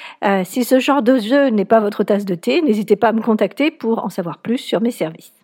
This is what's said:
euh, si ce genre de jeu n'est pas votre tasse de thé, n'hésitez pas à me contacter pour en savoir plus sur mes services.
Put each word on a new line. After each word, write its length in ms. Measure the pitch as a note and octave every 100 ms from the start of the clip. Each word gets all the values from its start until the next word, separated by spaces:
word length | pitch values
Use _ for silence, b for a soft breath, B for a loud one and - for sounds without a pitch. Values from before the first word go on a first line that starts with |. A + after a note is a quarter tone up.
| B B
euh, 180 | G#3 G3
si 200 | F3 B3+
ce 160 | A#3 C4
genre 240 | B3+ C#4+
de 160 | A3+ C4
jeu 300 | G#3 C#4+ C#4
n'est 140 | G#3+
pas 160 | G3 A3+
votre 240 | G#3 G#3
tasse 220 | G#3 G3+ G3+
de 80 |
thé, 300 | F3 - D4+
n'hésitez 320 | D4+ A3 G3+ G3+
pas 140 | A3+
à 40 |
me 80 | A3
contacter 480 | A3+ G#3+ G3+ - D4
pour 340 | - A3+ A3+
en 60 | -
savoir 300 | - E3+ D3+
plus 180 | - A#3+
sur 240 | - F#3+
mes 80 | A#3
services. 420 | - D#3+ E3 - _